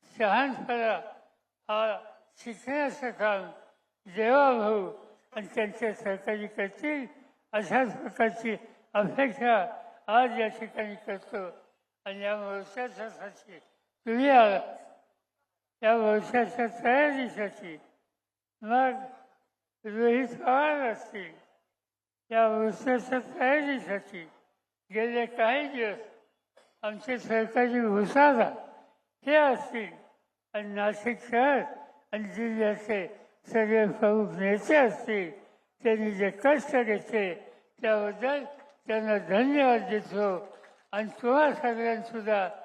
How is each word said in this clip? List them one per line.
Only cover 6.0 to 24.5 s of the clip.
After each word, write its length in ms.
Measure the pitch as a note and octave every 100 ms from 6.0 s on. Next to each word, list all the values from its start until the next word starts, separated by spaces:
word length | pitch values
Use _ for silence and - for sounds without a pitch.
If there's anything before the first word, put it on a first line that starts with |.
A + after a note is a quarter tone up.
| G3+ F#3+ A3+ G#3+ G#3
करतील 580 | A3 G3 - D4+ D4 B3 - - _ _
अशाच 440 | G#3+ F#3 A#3+ B3+ E3+
प्रकारची 600 | A#3+ - A3+ - A#3 G3 - - _
अपेक्षा 600 | G#3 G3+ - C#4 F#3 A#3+ A3 F3 - - - -
आज 300 | A3+ B3+ A3+
या 80 | A3
ठिकाणी 460 | A3 A3 - G#3+ G3+ -
करतो. 400 | G3 - G#3 F#3 - _ _ _ _ G3+
आणि 180 | G3
या 120 | G3+ G#3+
मोर्चासाठी 1200 | G3+ G3+ F#3+ B3+ B3 F#3 A3 D#3 G3 F#3 - E3+ _ _ _ _ -
तुम्ही 220 | A#3 C#4
आला, 300 | C4 G#3+ F#3+ - - - - _ _ _ _ _ _ _ _
या 140 | A3 A#3
मोर्चाच्या 720 | G#3+ G#3+ - B3 A3 - A3+ -
तयारीसाठी, 920 | A#3+ C4 D4 C4+ B3 F3+ G3+ - F3+ D3+ _ _ _ _ _ _ _ _
मग 380 | G#3+ B3 C4 A#3 C4 - - _ _ _ _ _
रोहित 520 | A3 G#3+ A#3 A#3+ B3 A#3+
पवार 420 | F4 C4 D4+ D4 B3
असतील, 420 | G#3 - G#3+ F3 D#3+ _ _ _ _ _ _ _ _ _
या 180 | A3+ A3+
मोर्चाच्या 680 | A3 A3 G3 C4+ B3+ - B3+ -
तयारीसाठी 880 | - B3+ D4 C#4+ C4 F3+ G3 - F3+ D#3 _ _